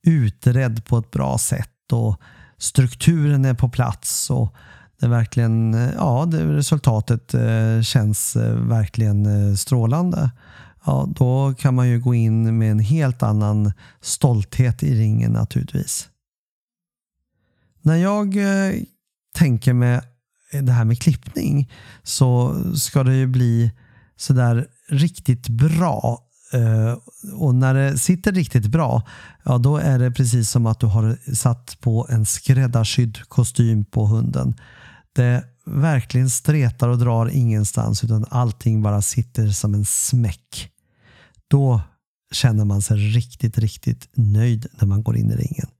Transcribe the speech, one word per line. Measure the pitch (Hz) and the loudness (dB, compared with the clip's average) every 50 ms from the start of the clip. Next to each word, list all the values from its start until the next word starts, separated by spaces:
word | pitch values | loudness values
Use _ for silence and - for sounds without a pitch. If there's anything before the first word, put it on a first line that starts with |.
utredd | - 165 165 151 120 104 - _ - 123 117 131 135 123 113 113 - | 4 2 2 4 2 0 -2 _ -6 -2 -2 0 -2 -2 -4 -6 -4
på | - 120 117 | -2 -2 -2
ett | 107 _ | -2 _
bra | - - 67 67 65 123 | -6 -4 -4 -2 -2 -4
sätt | - - - - - - _ _ _ - | -4 -4 -4 -6 -6 -10 _ _ _ -4
och | 120 117 113 110 98 - - - - - - _ _ _ | -2 -2 0 -2 -2 -4 -8 -20 -20 -20 -20 _ _ _
strukturen | - - - - 127 120 - - - - 170 160 147 147 143 135 135 | -10 -2 0 0 0 0 -4 2 2 2 2 4 2 2 2 2 2
är | 135 127 | 0 0
på | 120 - 123 | 0 0 -2
plats | - - 123 123 123 - - - - - - - | 0 -2 -2 -2 -4 -6 -8 -8 -6 -6 -4 -4
och | - 127 117 - - - - - - - - _ _ _ | -2 -2 -2 -2 -4 -12 -20 -20 -20 -20 -20 _ _ _
det | - 120 | 0 0
verkligen, | 120 117 113 - - 120 117 113 113 113 113 110 110 | 2 0 0 0 0 0 0 2 2 2 2 2 2
eh, | 113 120 123 - | 0 0 -2 -2
ja, | - - 151 120 127 160 | -2 0 0 0 0 0
det, | 175 160 160 160 156 147 | 0 0 0 0 0 0
resultatet, | 147 143 - 165 147 - 131 113 107 - - 117 113 _ - - | 0 2 2 0 2 2 2 0 0 0 0 -2 -2 _ -4 -2
eh, | 123 117 110 113 113 110 110 113 113 | 0 0 2 2 2 2 2 2 0
känns, | 113 - - 127 107 107 104 - - - - | 0 2 0 2 2 2 0 -2 -4 -4 -2
eh, | 117 113 113 113 | -2 -2 0 -2
verkligen, | 117 117 117 117 113 104 - - 113 110 107 101 101 104 | -2 -2 0 0 0 -2 -2 -2 -2 0 0 2 0 0
eh, | 104 104 104 101 101 101 | 0 0 2 2 0 0
strålande. | 98 - - 135 120 113 113 135 165 180 180 170 - 151 123 - _ - - - - - - _ _ _ | -2 -2 -2 0 0 0 0 0 0 0 -2 0 -2 -2 -4 -4 _ -20 -20 -20 -20 -20 -20 _ _ _
Ja, | - 139 131 139 139 - | -2 -2 -2 -2 -4 0
då | - 131 123 127 135 135 139 127 - | 0 0 2 2 0 0 -2 -2 0
kan | - 127 127 | 0 2 2
man | 127 123 123 | 4 2 2
ju | 120 117 | 2 0
gå | 120 127 120 | 0 0 0
in | 117 113 110 110 113 113 113 113 113 | 2 2 2 2 2 0 0 2 2
med | 113 110 | 2 2
en | 107 107 | 2 2
helt | 107 98 147 160 147 131 123 - | 2 2 2 0 0 -2 0 -2
annan | - 107 107 107 104 104 107 107 104 104 - - - - _ _ | 0 0 2 0 2 0 0 0 0 0 -2 -4 -14 -20 _ _
stolthet | - - - - - - 120 107 98 - - - 127 120 117 - | -10 -10 -6 -2 0 0 0 0 -2 -4 -2 0 0 0 0 -2
i | 151 147 127 | -2 -2 0
ringen | 107 110 107 107 113 117 113 | 0 0 0 0 0 0 0
naturligtvis. | 110 113 113 - - - 127 - - - - - - - - - _ _ _ _ _ _ _ _ _ _ _ _ _ _ _ _ _ _ _ _ _ _ _ _ _ _ _ _ _ _ _ _ _ _ | 0 -2 -2 -2 -4 -6 -6 -4 -6 -6 -6 -6 -8 -10 -10 -14 _ _ _ _ _ _ _ _ _ _ _ _ _ _ _ _ _ _ _ _ _ _ _ _ _ _ _ _ _ _ _ _ _ _
När | - 156 160 | 0 2 2
jag, | 165 180 196 208 208 208 196 190 | 2 2 0 0 -2 -2 -2 -2
eh, | 208 202 196 196 196 196 190 190 - - - _ _ _ _ _ _ _ _ _ | -2 0 0 0 0 0 -2 -2 -4 -8 -12 _ _ _ _ _ _ _ _ _
tänker | - 170 143 120 110 - 131 | 0 2 2 2 0 0 0
med | 123 123 123 123 123 123 123 - _ _ _ _ _ _ _ _ | 2 2 2 2 0 -2 -4 -8 _ _ _ _ _ _ _ _
det | - 139 139 123 | -8 -2 0 2
här | 123 117 113 | 2 2 2
med | 110 117 117 | 2 0 2
klippning | - 170 127 - - - - - - 147 143 143 139 - - - - - - - | 2 0 0 0 -6 -10 -8 -4 -4 -2 0 -2 -2 -4 -8 -20 -20 -20 -20 -18
så | _ - - - 131 123 123 123 123 135 - - - - 175 | _ -10 -2 0 2 2 2 2 0 0 -2 -4 -4 -4 -4
ska | 143 - - - 143 | -4 -6 -2 -2 0
det | 131 127 131 | 2 2 2
ju | 131 131 | 2 0
bli | 131 127 127 123 117 117 117 117 113 - _ - _ _ - _ _ _ | 0 0 0 2 2 2 2 0 0 -2 _ -20 _ _ -20 _ _ _
sådär | _ - - 135 127 123 120 117 117 - - _ _ _ - | _ -2 0 2 2 2 2 0 0 -2 -6 _ _ _ -4
riktigt | 147 135 156 175 - - - - 123 120 - - | 0 0 0 0 -2 -4 -2 -2 -2 -2 -2 -4
bra. | 117 113 139 156 160 160 180 165 123 107 - 117 120 - _ _ _ _ _ - | 0 2 2 2 2 2 0 0 -2 -2 -2 -4 -4 -6 _ _ _ _ _ -4
Eh, | - 127 117 113 110 110 110 113 120 117 _ - _ - - 202 | 0 0 2 4 4 2 2 0 -2 -4 _ -20 _ -18 -16 -14
och | 196 208 165 139 123 | -6 -2 0 2 2
när | 127 131 131 131 | 4 4 2 2
det | 135 135 139 143 139 | 2 0 0 0 0
sitter | - - 180 175 - 214 | 0 0 0 2 0 0
riktigt | 190 185 151 - - 123 104 | 0 0 -2 2 0 0 2
bra, | 104 123 160 156 - 123 113 - - - - - - - _ _ | 2 0 0 0 0 0 -2 -2 -4 -16 -20 -20 -20 -20 _ _
ja, | - 127 120 | 0 0 2
då | 120 135 151 | 2 2 2
är | 151 - 151 135 123 | 2 2 2 2 2
det | 127 127 | 2 0
precis | 120 - 131 117 113 120 110 - | 0 0 0 2 2 2 0 2
som | - 123 117 | 2 2 2
att | 113 113 - | 2 0 0
du | 120 | 0
har | 113 98 113 110 110 127 - - 139 131 | 2 2 2 2 2 -2 -2 -6 -6 -6
satt | - - 123 117 120 - - - _ | -2 0 0 -2 -2 -8 -20 -20 _
på | - 120 110 113 - - | -2 0 0 0 0 0
en | 127 113 107 | 0 0 0
skräddarsydd | - - - - - 131 131 135 123 120 117 110 - - - 123 113 107 - - _ | 0 -4 -6 -4 -2 0 0 0 0 0 0 0 0 0 -2 -2 -2 -4 -12 -20 _
kostym | - - 117 - - - 120 113 113 107 101 | -2 -2 -2 0 0 0 0 2 2 0 -2
på | _ - 113 107 | _ -2 0 0
hunden. | 104 110 113 117 117 - - - 131 113 - - - - - - - - - _ _ | 2 0 0 0 -2 -2 -2 -2 -4 -4 -6 -12 -20 -20 -20 -20 -20 -20 -20 _ _
Det | _ - 123 123 123 123 - - _ _ _ | _ 0 2 2 0 0 -2 -8 _ _ _
verkligen | - - 143 139 165 147 131 - - - 127 127 131 | -6 -2 0 0 2 2 0 -2 0 -2 0 0 0
stretar | - - _ - 151 151 131 117 - - 123 120 | -2 -2 _ 0 0 2 0 0 0 0 0 0
och | 123 120 | 2 2
drar | 120 123 117 113 113 117 | 2 2 2 0 0 0
ingenstans | - 135 123 113 110 107 104 101 - 120 110 113 110 - - | 0 0 0 2 2 0 0 -2 -2 -4 -2 -2 -2 -2 -2
utan | 113 110 110 104 - | -2 -2 -2 -2 -2
allting | - 120 123 113 107 _ - 117 110 107 | -2 -2 -2 -2 -4 _ -2 0 0 0
bara | 107 104 104 101 | 0 0 0 0
sitter | 98 - - 123 - - _ - 110 104 | -2 -2 -2 -2 -4 -2 _ -2 0 0
som | 98 - - 107 101 | 0 -2 -2 -2 -2
en | 104 104 | -2 -2
smäck. | - - - - - - 123 117 98 87 - _ _ - - - - _ _ _ _ _ _ _ _ _ _ - _ _ _ _ _ | -2 -2 -4 -2 0 0 0 0 0 -4 -8 _ _ -16 -16 -16 -16 _ _ _ _ _ _ _ _ _ _ -20 _ _ _ _ _
Då | - 139 139 131 120 104 80 - _ _ _ _ _ _ _ _ | 0 2 2 2 0 0 -2 -6 _ _ _ _ _ _ _ _
känner | - - - 123 107 107 104 | -6 -2 0 0 2 2 0
man | 101 101 101 | 0 0 -2
sig | 98 - 110 | 0 0 0
riktigt, | 104 101 104 110 120 120 - - - - 113 - - | 0 0 0 0 -2 -2 -4 -8 -6 -6 -4 -2 -2
riktigt | 110 104 - - - 120 117 - - _ _ | -2 -2 -4 -6 -6 -6 -6 -6 -10 _ _
nöjd | - 110 101 101 104 113 123 117 107 113 - | -2 0 2 2 2 2 0 -2 -4 -6 -12
när | - - - | -4 -2 -2
man | 98 98 104 | 0 0 -2
går | 107 117 113 | -2 -2 -2
in | 113 113 - | 0 0 0
i | 113 | -2
ringen. | 117 - - - - - - _ | -2 -4 -4 -6 -6 -8 -10 _